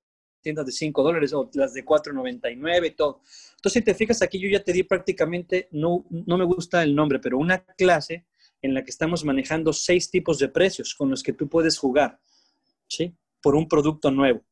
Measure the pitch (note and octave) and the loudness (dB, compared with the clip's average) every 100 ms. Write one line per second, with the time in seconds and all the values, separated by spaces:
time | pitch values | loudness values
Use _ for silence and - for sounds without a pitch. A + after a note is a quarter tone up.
0 | _ _ _ _ D#3 D#3 C3+ - D#3 C#3+ | _ _ _ _ -8 -6 -6 -4 -2 2
1 | C#3 E3+ C#3+ D3 A#2+ C#3 C3+ C3 - D3+ | 2 2 0 -2 -4 -2 -2 -4 2 2
2 | D3+ C#3 B2+ B2 A#2+ B2 D#3 F3 E3 - | 2 -6 -6 -6 -8 -6 -2 0 0 0
3 | D3 - _ - - _ G3 B3 A3 F#3 | -2 -2 _ -20 -20 _ -2 0 2 0
4 | A3 A3+ F#3 F#3+ G3 G3 F#3+ F3 F#3 F#3 | 0 0 0 -2 -2 0 0 0 0 -2
5 | F3+ - D#3+ F3 F3 F3+ F#3 D3+ E3 F3 | -2 -2 -2 -2 -4 -4 -4 -4 -2 -2
6 | - E3 E3+ F3+ F3 F3+ E3 F3 D#3 C#3+ | -4 -8 -2 0 2 0 0 0 2 2
7 | D3 C3 B2 B2+ E3 F#3 - - F#3 D#3+ | 2 0 -2 -2 0 -2 -4 0 4 4
8 | D3+ E3 - _ _ _ C3+ C3 C3 - | 0 -10 -14 _ _ _ -4 -4 -6 -6
9 | D#3+ E3+ D3 C3+ C3 D#3+ D#3+ D3 - F3+ | -4 -2 -2 -2 -2 -2 0 0 2 0
10 | - F3+ E3+ D3 C#3 D#3+ F#3+ - A#2 - | 2 0 0 0 0 2 2 0 -10 -4
11 | C#3 C3 - - D3 E3 D#3+ D#3 C#3 C3+ | -2 -2 -4 -4 -2 2 2 2 2 2
12 | B2+ - _ _ _ _ _ _ - - | 2 -2 _ _ _ _ _ _ -12 -6
13 | F3 - _ _ D3 C#3+ D#3+ D#3 D3 D3+ | -6 -8 _ _ 2 2 2 2 2 0
14 | C#3+ C3+ C3+ A2+ - | 0 2 2 2 -4